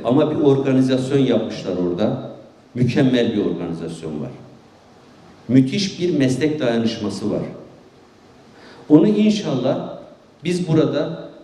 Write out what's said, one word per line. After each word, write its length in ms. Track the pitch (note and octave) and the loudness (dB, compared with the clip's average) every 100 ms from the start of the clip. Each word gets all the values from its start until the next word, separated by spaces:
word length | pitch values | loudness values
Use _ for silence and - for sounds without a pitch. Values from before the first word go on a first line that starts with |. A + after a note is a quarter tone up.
Ama 280 | A#2 C#3 D3+ | 0 2 2
bir 40 | D#3+ | 2
organizasyon 840 | C#3+ C3+ C3+ C3 B2+ C3 - C#3 | 2 2 2 2 2 0 0 0
yapmışlar 580 | B2 G#2+ - - G2 F2+ | 2 0 -2 -8 -6 -4
orada. 540 | F2 F2+ A#2 C3+ - - - - - B2 | -2 -2 -2 -4 -10 -16 -20 -20 -14 -2
Mükemmel 580 | A#2+ D3 C3 B2 A2+ | 0 2 2 2 2
bir 120 | G#2 F2 | 0 -2
organizasyon 760 | E2+ E2+ E2 E2 - D#2+ D2+ | -2 -6 -8 -10 -10 -10 -8
var. 100 | - - - - - - - - - - - - - | -10 -14 -20 -20 -20 -20 -20 -20 -20 -20 -20 -18 2
Müthiş 520 | C3 C3 G3+ - - | 4 4 0 -4 -2
bir 180 | F3+ D3 | -2 0
meslek 420 | C3 B2+ D#3 D3+ | 0 0 -2 0
dayanışması 720 | A#2+ A2+ A2 - G#2 G2 G#2+ | -2 0 -2 -2 -6 -4 -4
var. 100 | E2+ F2 - - - - - - - - - - - - - - | -4 -6 -12 -20 -20 -20 -20 -20 -20 -20 -20 -20 -20 -20 -20 4
Onu 180 | D#3 G#3 | 6 6
inşallah 880 | G#3 G#3+ G#3 D#3+ C3 - - - - - - - _ | 4 2 2 -2 -2 -2 -2 -6 -12 -18 -20 -20 _
biz 240 | D#3+ F3 D#3 | -4 -4 2
burada 600 | D#3 C3+ C#3+ E3 F3 - - | 2 2 0 -4 -8 -14 -20